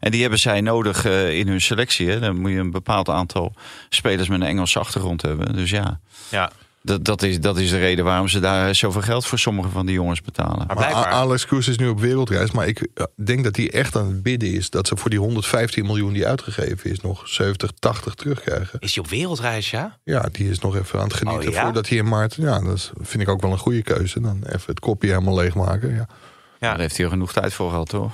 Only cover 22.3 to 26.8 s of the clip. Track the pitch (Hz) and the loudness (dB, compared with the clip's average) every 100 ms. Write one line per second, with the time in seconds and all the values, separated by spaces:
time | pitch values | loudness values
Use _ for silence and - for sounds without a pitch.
22.3 | - 156 101 95 95 - - - 113 98 | 0 0 2 2 -2 -4 -10 -6 -2 0
23.3 | 98 95 95 - 120 110 - 92 - 117 | 2 2 0 0 0 0 0 0 0 -2
24.3 | 98 101 95 - - - 104 104 95 95 | -2 -4 -6 -6 -4 -2 0 2 2 2
25.3 | 92 87 85 92 95 123 113 117 - - | 2 2 2 0 0 0 -2 -4 -10 -20
26.3 | - - _ 117 101 | -20 -20 _ -2 0